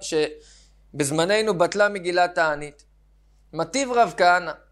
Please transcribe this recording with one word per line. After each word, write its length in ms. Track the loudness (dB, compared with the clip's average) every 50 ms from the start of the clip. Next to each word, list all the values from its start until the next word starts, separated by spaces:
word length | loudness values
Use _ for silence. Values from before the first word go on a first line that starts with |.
שבזמננו 1600 | -8 -4 -2 -2 -2 -2 -4 -10 -20 -20 -20 -20 _ _ _ _ _ _ -4 -4 -2 0 0 0 0 2 2 0 0 0 0
בטלה 320 | 0 0 0 2 2 0 0
מגילת 460 | 0 -4 -6 -2 0 0 0 2 0
תענית. 480 | 0 0 0 -2 -4 -8 -12 -16 -20 -20 _ _ _ _ _ _ _ _ _ _ _ _ _ -8
מטיב 380 | -8 -6 -4 -2 -2 -2 0
רב 220 | 2 2 2 2 2
כהנא 340 | 2 4 4 4 2 0 -4 -10 -14 _ _